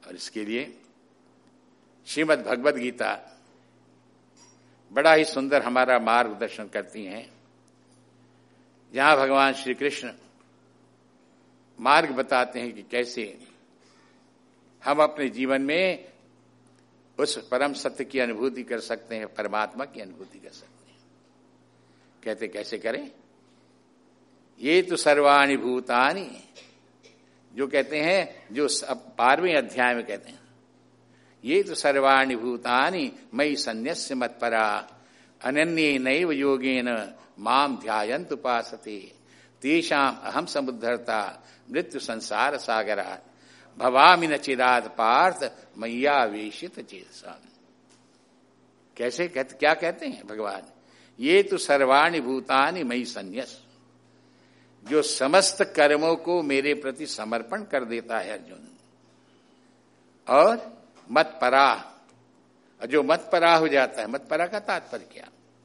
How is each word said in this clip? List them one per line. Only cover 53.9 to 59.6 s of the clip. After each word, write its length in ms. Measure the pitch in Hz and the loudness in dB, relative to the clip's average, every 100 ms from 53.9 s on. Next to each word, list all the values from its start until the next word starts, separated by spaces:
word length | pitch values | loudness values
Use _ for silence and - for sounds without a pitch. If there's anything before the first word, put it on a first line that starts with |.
| _ _ _ _ _ _ _ _ _ | _ _ _ _ _ _ _ _ _
जो 180 | 104 151 | -2 0
समस्त 600 | 147 - 131 180 190 - 190 - | 0 0 2 4 4 0 0 4
कर्मों 400 | 147 147 160 165 | 4 4 2 0
को 260 | 170 175 | 0 -2
मेरे 320 | 151 139 139 | 0 0 0
प्रति 320 | 143 135 127 151 | -2 -4 -8 -10
समर्पण 580 | - 110 113 113 202 | -8 -6 -6 -6 -8
कर 200 | 202 139 | -4 -4
देता 340 | 120 117 113 113 | -4 -6 -6 -6
है 200 | 90 104 | -6 -10
अर्जुन, 300 | 85 90 - - _ _ _ _ _ _ _ _ | -14 -20 -20 -20 _ _ _ _ _ _ _ _